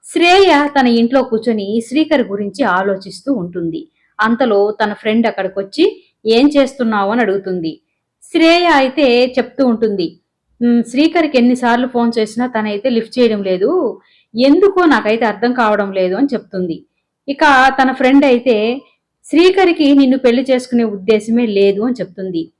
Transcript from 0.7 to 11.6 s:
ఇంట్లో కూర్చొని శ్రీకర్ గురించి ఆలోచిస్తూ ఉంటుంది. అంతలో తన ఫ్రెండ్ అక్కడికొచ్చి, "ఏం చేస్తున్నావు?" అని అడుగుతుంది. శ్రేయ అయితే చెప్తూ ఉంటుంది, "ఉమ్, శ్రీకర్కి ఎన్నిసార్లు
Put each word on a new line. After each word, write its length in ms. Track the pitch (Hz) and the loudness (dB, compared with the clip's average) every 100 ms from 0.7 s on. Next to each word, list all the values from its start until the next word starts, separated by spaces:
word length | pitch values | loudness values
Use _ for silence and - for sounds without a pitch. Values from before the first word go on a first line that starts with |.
| 285 247 | 0 2
ఇంట్లో 340 | 233 233 269 | 2 2 0
కూర్చొని 440 | 254 220 240 220 196 226 | 0 -2 -2 -4 -4 -6
శ్రీకర్ 440 | 226 269 311 302 202 | -2 -4 0 0 -2
గురించి 360 | 202 202 190 | -6 -8 -4
ఆలోచిస్తూ 680 | 240 180 196 190 190 - 269 | -2 0 -2 -6 -8 -12 -6
ఉంటుంది. 480 | 254 175 175 165 160 - _ _ - | -6 -6 -8 -8 -8 -14 _ _ -4
అంతలో 420 | 220 233 254 202 202 | -2 0 0 2 0
తన 220 | 208 208 | -2 -4
ఫ్రెండ్ 340 | 208 220 220 226 | -4 -2 0 0
అక్కడికొచ్చి, 580 | - 185 196 196 - 392 - _ _ 220 | -2 -6 -6 -8 -2 -2 -2 _ _ 0
"ఏం 200 | 226 294 | 2 4
చేస్తున్నావు?" 640 | 285 262 - 226 214 196 | 2 0 -2 -2 0 0
అని 120 | 233 | 0
అడుగుతుంది. 500 | 214 196 190 180 160 - _ _ _ _ | 0 -2 -4 -6 -6 -10 _ _ _ _
శ్రేయ 420 | - 339 330 339 349 | -6 2 4 4 2
అయితే 320 | 294 262 262 269 240 254 | 2 0 0 2 2 0
చెప్తూ 360 | 254 247 - 262 | -2 -6 -2 -2
ఉంటుంది, 400 | 220 220 196 160 - _ _ _ _ | 0 -2 -2 -6 -10 _ _ _ _
"ఉమ్, 220 | 240 240 | 0 0
శ్రీకర్కి 540 | 233 254 320 339 311 262 | 0 0 0 0 0 2
ఎన్నిసార్లు 480 | 240 247 | 2 2